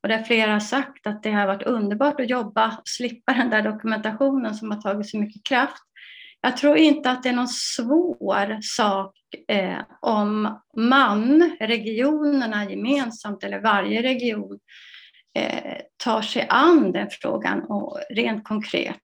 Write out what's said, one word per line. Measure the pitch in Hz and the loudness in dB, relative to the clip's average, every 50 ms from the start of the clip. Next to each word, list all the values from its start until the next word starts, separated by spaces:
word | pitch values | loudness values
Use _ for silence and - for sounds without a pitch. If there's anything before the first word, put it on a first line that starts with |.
Och | - 214 | 0 -2
där | 220 220 | -2 -2
flera | 220 226 233 220 220 214 | 0 0 2 2 2 2
har | 214 208 | 2 0
sagt | 214 - 254 277 262 - - - _ | 0 0 -2 -2 -2 -4 -10 -10 _
att | 214 214 214 | -8 -8 -6
det | - 220 | -4 -2
har | 214 208 202 | 0 0 2
varit | 190 196 196 | 0 -2 -2
underbart | - - 247 226 208 202 208 214 269 294 285 285 | -2 -2 -2 0 -2 -2 0 2 0 0 0 0
att | 254 226 | -2 -2
jobba | 254 247 233 196 - 226 220 | -2 -4 -4 -4 0 0 0
och | 220 220 - _ - | 0 -2 -8 _ -12
slippa | - - 247 233 226 - _ - | -8 -6 -6 -8 -8 -4 _ -2
den | 262 240 262 247 | 0 2 2 2
där | 214 214 | 2 0
dokumentationen | 214 214 214 214 - 226 220 214 214 220 220 220 277 277 277 269 240 220 214 | 0 0 -4 -4 -4 -4 -4 -2 -4 -6 -2 0 0 0 0 0 -2 -4 -6
som | - 220 214 | -8 -8 -8
har | 208 208 | -8 -6
tagit | - 196 202 214 208 - | -4 -4 -4 -4 -6 -6
så | - 214 | -4 -4
mycket | 208 208 - - _ | -4 -4 -6 -12 _
kraft. | - 269 240 269 - - - _ _ _ - - - - - - - - _ | 0 0 0 0 0 -4 -14 _ _ _ -20 -20 -20 -20 -20 -20 -20 -14 _
Jag | - 254 254 | -2 -2 -2
tror | - - 294 285 | 4 4 6 8
inte | 302 320 302 285 302 - 254 | 8 8 8 6 4 2 -2
att | 254 254 | -2 0
det | - 254 | -2 -2
är | |
någon | 247 240 247 247 | 0 0 -2 -4
svår | - - - - - - 233 233 285 330 359 349 - - 208 196 196 202 202 208 220 214 | -4 -6 -6 -6 -4 -4 -2 2 2 2 2 2 -4 -4 -4 -2 0 0 0 -2 -4 -8
sak, | 214 - - - 220 208 196 196 196 196 _ _ _ _ - - _ - | -8 -6 -2 0 2 2 2 0 -4 -6 _ _ _ _ -18 -14 _ -2
eh, | 220 196 190 185 180 - - _ - _ | 0 0 0 -2 -4 -8 -10 _ -14 _
om | - 233 220 208 208 208 214 214 214 214 214 - _ _ _ | -2 0 0 2 0 0 0 -2 -2 -4 -4 -8 _ _ _
man, | 220 226 240 262 277 269 214 202 214 220 254 285 320 349 320 - - | -2 2 4 4 4 4 4 2 2 2 6 6 6 6 4 2 -4
regionerna | 220 214 233 226 202 220 220 220 254 285 311 302 302 294 294 269 247 220 214 208 208 196 | -2 -2 -2 -2 -2 -4 -2 0 0 0 0 0 0 0 0 0 0 -2 -2 -4 -4 -4
gemensamt | 196 202 208 247 285 285 262 233 226 - - 214 202 185 - | -6 -6 -2 0 0 0 0 -4 -8 -10 -10 -10 -10 -8 -8
eller | 196 202 196 | -8 -8 0
varje | 202 220 208 202 190 202 208 226 | 0 2 2 2 2 0 -2 0
region, | 240 254 262 233 240 240 214 208 196 196 202 202 _ _ - - - - - - - - _ _ _ _ _ | 0 0 -2 0 -2 -2 -2 -4 -6 -8 -12 -18 _ _ -20 -20 -20 -20 -20 -20 -20 -20 _ _ _ _ _
eh, | - - - - - - - - - - _ _ | -4 -2 -2 -4 -6 -8 -10 -12 -12 -14 _ _
tar | _ - 247 220 220 | _ -2 -2 0 0
sig | 214 - - 240 - - | -2 -2 -2 -2 0 2
an | - 247 285 339 349 302 220 185 | 4 6 8 8 8 8 6 4
den | 170 185 208 208 | 0 -2 -4 -4
frågan | - - - - - - - 185 196 - | -8 -6 -6 -4 -4 -2 -2 -2 -2 -2
och | - - 214 202 202 - - - - - | -4 -4 -4 -4 -4 -6 -10 -12 -12 -6
rent | 208 208 233 233 220 214 214 | -4 -2 -2 -2 -4 -6 -6
konkret. | - 220 208 214 - - 165 - - - - | -6 -6 -6 -4 -4 -4 -4 -4 -4 -8 -12